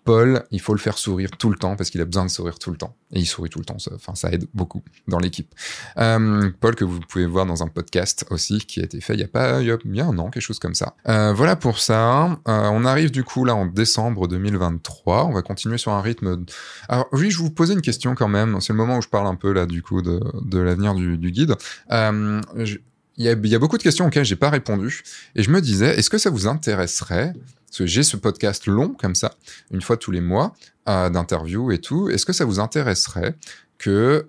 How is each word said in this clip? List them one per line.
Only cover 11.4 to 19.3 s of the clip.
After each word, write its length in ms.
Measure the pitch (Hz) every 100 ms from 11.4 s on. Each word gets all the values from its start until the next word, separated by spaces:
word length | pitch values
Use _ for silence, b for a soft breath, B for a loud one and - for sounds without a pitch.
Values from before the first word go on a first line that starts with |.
| 160
pour 260 | 180 127 107
ça. 600 | - 110 113 135 170 165 -
Euh, 200 | 107 104
on 140 | 107 127
arrive 240 | 135 156
du 140 | 127
coup 200 | - 131
là 100 | 127
en 120 | 110 90
décembre 600 | 95 113 - 117 101 90
deux 120 | 90
mille 180 | 101 101
vingt-trois. 720 | 87 85 - - - 101 165
On 60 |
va 100 | 104
continuer 340 | - 95 110 120
sur 160 | 113
un 80 | 101
rythme. 460 | 107 113 95 90 87 B B B -
Alors 200 | 123 -
oui, 180 | 135 202
je 60 | 175
vous 140 | 165
posais 240 | 156 170
une 80 | 202
question 320 | 135 120 127
quand 120 | 127 107
même. 260 | 101 113 101
C'est 120 | -
le 40 | 110
moment 220 | 113 123
où 40 |
je 60 | -
parle 180 | 107
un 80 | 101